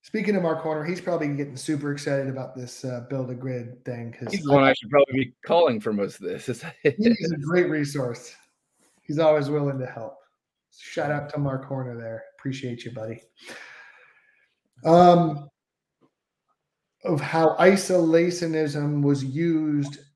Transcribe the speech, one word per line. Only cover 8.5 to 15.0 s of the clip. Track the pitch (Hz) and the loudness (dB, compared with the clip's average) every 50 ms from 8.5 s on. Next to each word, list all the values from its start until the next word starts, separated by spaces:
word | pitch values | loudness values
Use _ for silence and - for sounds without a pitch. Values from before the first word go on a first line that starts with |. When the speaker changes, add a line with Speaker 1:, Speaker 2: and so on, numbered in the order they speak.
| _ _ _ _ _ _ _ _ _ _ | _ _ _ _ _ _ _ _ _ _
Speaker 1:
He's | _ - 151 147 | _ -8 -2 2
always | 165 156 151 151 143 135 | 4 4 4 4 2 0
willing | 147 151 143 143 135 131 | -2 0 0 -2 -2 -4
to | 127 | -8
help. | 120 - 117 113 110 - - _ _ _ _ _ _ _ _ _ _ | -8 -10 -12 -12 -12 -14 -18 _ _ _ _ _ _ _ _ _ _
Shout | _ _ - - - 170 151 143 | _ _ -20 -10 -6 -4 -4 -2
out | 147 143 139 - | -2 -4 -6 -8
to | - 147 | -6 -4
Mark | 143 139 131 131 131 | -4 -2 -4 -4 -6
Horner | - 139 131 131 123 120 117 | -8 -8 -8 -8 -10 -10 -10
there. | 117 113 113 110 - - _ _ | -10 -10 -12 -12 -14 -18 _ _
Appreciate | - 135 127 131 131 123 120 113 - | -10 -8 -8 -8 -8 -10 -10 -10 -12
you, | 117 | -14
buddy. | 120 113 110 113 - - _ _ _ _ - - - - - - - - - - - - _ _ _ _ _ _ _ _ _ _ _ _ _ _ _ _ - | -12 -12 -10 -12 -12 -14 _ _ _ _ -20 -20 -20 -20 -20 -20 -20 -20 -20 -20 -20 -20 _ _ _ _ _ _ _ _ _ _ _ _ _ _ _ _ 2
Um, | 160 165 175 | 6 8 10